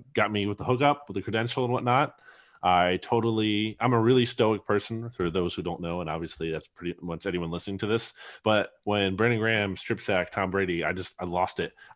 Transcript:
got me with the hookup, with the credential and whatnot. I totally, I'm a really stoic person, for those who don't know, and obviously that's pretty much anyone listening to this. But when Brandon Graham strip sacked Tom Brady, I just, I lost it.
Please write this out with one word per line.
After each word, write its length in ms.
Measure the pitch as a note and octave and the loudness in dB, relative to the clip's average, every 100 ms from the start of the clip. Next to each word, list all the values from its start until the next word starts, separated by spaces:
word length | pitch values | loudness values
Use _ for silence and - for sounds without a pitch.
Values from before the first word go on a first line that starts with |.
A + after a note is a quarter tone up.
| - | -4
got 180 | - G#2 | 0 0
me 140 | G#2 G2+ | 0 -2
with 140 | G2+ | -4
the 60 | - | -2
hookup, 400 | B2+ C#3+ C#3+ - | 2 2 0 -4
with 80 | F#3 | -8
the 80 | |
credential 400 | - A2 A#2+ C3+ | -4 -2 -2 -2
and 100 | B2 | -2
whatnot. 400 | B2 A#2+ B2+ D3 - - - _ - | 0 2 2 2 -4 -20 -20 _ -2
I 360 | F2+ F2+ F2+ F#2 | 2 4 4 2
totally, 760 | - A#2 A2+ A2 G#2+ G#2 G#2+ G#2 | 0 0 2 0 2 0 -2 -2
I'm 140 | A#2 | 2
a 60 | A#2 | 4
really 280 | A2+ C3 A#2 | 6 4 4
stoic 400 | - A2 G#2+ - | 2 2 2 0
person, 420 | G#2 - A2+ A#2 | 0 0 -8 -8
for 220 | - F2 | -4 -2
those 240 | F#2 F2 - | 0 -2 -4
who 80 | |
don't 180 | F2 F2 | -6 -6
know, 200 | E2+ F2 | -6 -6
and 60 | D#2+ | -4
obviously 440 | D#2+ E2 - E2 | -6 -8 -8 -6
that's 160 | D#2 - | -6 -10
pretty 280 | - F2 - | -10 -10 -8
much 240 | F2 E2 G2 | -8 -6 -4
anyone 240 | F2 E2+ | -4 -4
listening 300 | E2+ - G2 | -6 -6 -6
to 80 | G#2 | -2
this. 260 | A2+ - - - - | -2 -2 -14 -20 -4
But 260 | A2 G#2+ - _ | 2 2 2 _
when 320 | - G#2 F#2+ F#2+ | 0 2 2 2
Brandon 240 | A#2 A2+ | 2 2
Graham 360 | A2+ A2 G2+ F2+ | 2 0 0 -4
strip 240 | - G#2+ | -6 -4
sacked 340 | - F#2+ - | 0 0 0
Tom 180 | G#2 F#2+ | -2 0
Brady, 320 | G2 F#2 E2+ | 0 0 0
I 100 | D#2 | -2
just, 220 | F2+ F2+ - | -4 -8 -8
I 60 | F2+ | -4
lost 340 | F2 F2 - | 0 -2 -2
it. 140 | E2 - - | -6 -8 -12